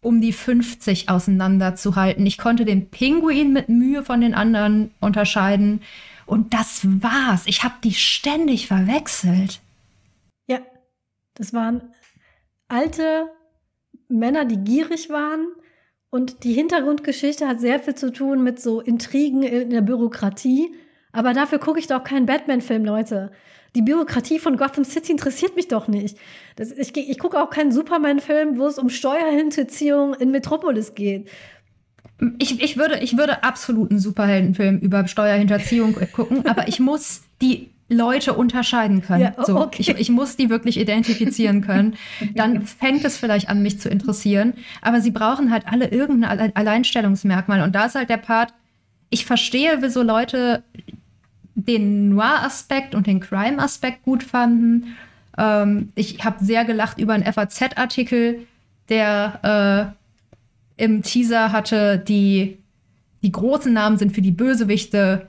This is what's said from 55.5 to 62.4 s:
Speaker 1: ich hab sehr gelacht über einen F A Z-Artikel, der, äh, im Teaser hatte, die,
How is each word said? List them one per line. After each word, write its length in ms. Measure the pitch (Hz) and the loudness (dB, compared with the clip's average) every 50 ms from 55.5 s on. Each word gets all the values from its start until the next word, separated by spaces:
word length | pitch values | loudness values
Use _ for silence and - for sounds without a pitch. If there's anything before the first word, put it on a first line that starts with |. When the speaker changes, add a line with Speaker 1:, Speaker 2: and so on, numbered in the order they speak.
| 214 208 208 202 208 208 208 - - | 2 2 2 2 2 0 -2 -6 -4
Speaker 1:
ich 280 | - - - - - - | -4 -4 -4 -6 -6 -6
hab 160 | 226 208 - | -6 -2 -2
sehr 240 | 190 196 226 226 233 | 0 0 2 2 0
gelacht 360 | 220 233 214 214 - - - | 0 0 -2 -2 -4 -4 -4
über 140 | - 208 220 | -2 0 0
einen 100 | 208 180 | 0 0
F 140 | - 202 - | 0 0 -2
A 120 | 208 196 | -2 -4
Z-Artikel, 960 | - - 254 254 - - - 240 - - 247 240 247 240 233 233 233 233 233 _ _ _ _ _ _ _ _ - | -2 -4 -4 -4 -2 -2 -4 -2 -2 -4 -2 0 2 2 2 0 -2 -4 -10 _ _ _ _ _ _ _ _ -2
der, 1080 | 220 220 214 208 208 202 202 214 208 - - 202 214 208 202 202 196 202 208 202 208 _ _ _ _ _ _ _ - _ _ _ _ _ _ _ _ - | 0 2 2 2 2 0 0 -2 -4 -4 0 0 2 4 4 4 4 2 0 -2 -8 _ _ _ _ _ _ _ -20 _ _ _ _ _ _ _ _ -2
äh, 60 | 220 | 2
im 180 | 226 220 214 | 2 2 2
Teaser 500 | 196 - - 240 247 233 233 226 220 220 | 0 0 0 0 2 2 2 2 2 2
hatte, 480 | 196 220 214 - 220 214 208 202 202 185 | 0 0 0 0 2 2 4 4 2 0
die, 600 | 196 - 208 202 202 196 196 190 | 0 0 2 4 4 4 4 2